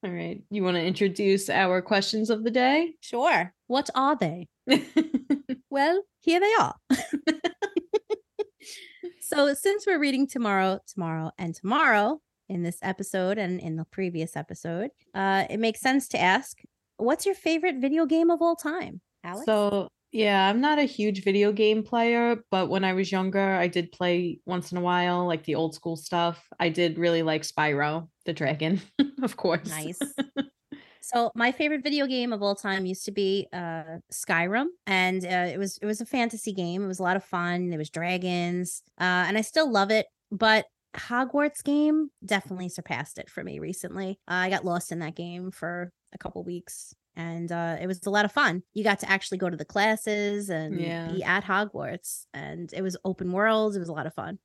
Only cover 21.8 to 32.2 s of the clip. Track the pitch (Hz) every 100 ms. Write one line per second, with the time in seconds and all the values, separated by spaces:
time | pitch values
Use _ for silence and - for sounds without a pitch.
21.8 | 214 240 233 233 240 233 - 190 175 190
22.8 | 190 185 185 190 190 190 196 190 175 175
23.8 | 170 - 180 175 175 - - 180 175 180
24.8 | 175 180 180 175 175 160 156 - 160 156
25.8 | 170 165 - 175 170 165 _ - 170 160
26.8 | 175 160 170 165 160 156 156 - 151 143
27.8 | 147 156 165 _ - 156 147 147 160 185
28.8 | - - 277 - 254 - 185 165 - 156
29.8 | 156 175 285 - - - 285 _ _ 294
30.8 | - _ - 240 233 226 240 269 302 302
31.8 | 269 294 277 254